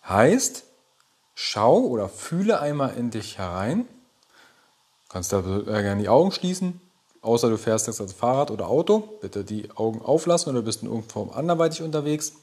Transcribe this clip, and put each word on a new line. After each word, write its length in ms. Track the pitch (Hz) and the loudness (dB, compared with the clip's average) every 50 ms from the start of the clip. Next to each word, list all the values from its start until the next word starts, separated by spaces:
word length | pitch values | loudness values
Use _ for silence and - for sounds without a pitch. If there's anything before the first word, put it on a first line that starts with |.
| _ | _
Heißt, 580 | - 90 101 117 147 214 262 - - - - - _ _ _ _ _ _ _ _ _ _ _ _ _ _ | 0 4 6 6 6 6 4 0 -2 -6 -10 -20 _ _ _ _ _ _ _ _ _ _ _ _ _ _
schau 440 | - - - - 104 104 120 156 220 | -10 -8 -6 -2 4 6 6 6 6
oder 300 | 262 196 123 110 98 92 | 4 2 0 -2 -4 -4
fühle 520 | - - - - 165 175 196 214 220 - | -8 -12 -10 -4 -2 0 2 2 2 2
einmal 340 | 143 147 147 143 139 127 - | 2 -2 0 0 -2 -2 -2
in 160 | 123 120 120 | -4 -4 -4
dich 280 | 110 110 104 - - - | -4 -6 -8 -8 -10 -8
herein. 500 | 95 90 87 92 98 113 156 220 247 - - - _ _ _ _ _ _ _ - - - _ _ _ _ _ _ _ _ _ _ _ _ | -8 -6 -4 -2 -2 0 0 -2 -2 -4 -10 -20 _ _ _ _ _ _ _ -20 -20 -20 _ _ _ _ _ _ _ _ _ _ _ _
Kannst 240 | - 92 90 - | -8 -8 -4 0
da 80 | 101 98 | 0 0
gerne 640 | 90 95 95 101 104 104 107 104 101 101 101 101 | 0 0 -2 -2 -2 -2 -2 0 0 0 0 0
die 60 | 104 95 | 2 4
Augen 240 | 113 135 175 196 | 6 6 6 4
schließen, 480 | - - - 180 185 185 190 180 175 - _ _ _ _ _ _ _ _ | 0 -2 -4 -4 -2 -2 -4 -4 -6 -8 _ _ _ _ _ _ _ _
außer 280 | - 113 117 117 - 117 | 0 0 2 4 4 2
du 80 | 110 | 2
fährst 300 | 107 - 117 110 110 - | 2 0 0 0 0 0
jetzt 140 | - 107 - | -4 -6 -8
das 120 | 104 95 | -10 -10
Fahrrad 380 | 95 - - 120 131 135 143 135 | -6 -2 0 2 2 2 0 0
oder 180 | 107 101 95 85 | -2 -6 -2 0
Auto. 320 | 117 147 170 175 208 220 214 - - - | 0 0 4 4 2 2 2 -6 -14 -12
Bitte 240 | - 95 - 101 95 | -12 -8 -8 -8 -8
die 260 | 98 107 107 104 - | -6 -8 -8 -8 -10
Augen 300 | - - 110 113 110 113 | -6 -2 -2 -2 -2 -4
auflassen 480 | - - 139 170 - 175 170 170 170 151 | 0 2 2 2 4 2 2 2 2 -2
oder 120 | 131 123 | -2 -2
bist 200 | 104 113 110 - | -2 -2 -6 -6
du 40 | 113 | -6
irgendwo 440 | 107 110 113 110 - - - 101 98 | -6 -6 -6 -8 -8 -8 -8 -8 -6
anderweitig 520 | - 123 151 170 170 165 165 160 160 - | -6 -4 -2 0 2 2 2 0 0 -4
unterwegs. 500 | 165 160 151 151 143 147 151 151 151 - - - | -8 -4 -4 -4 -2 -2 -2 -2 -4 -10 -10 -14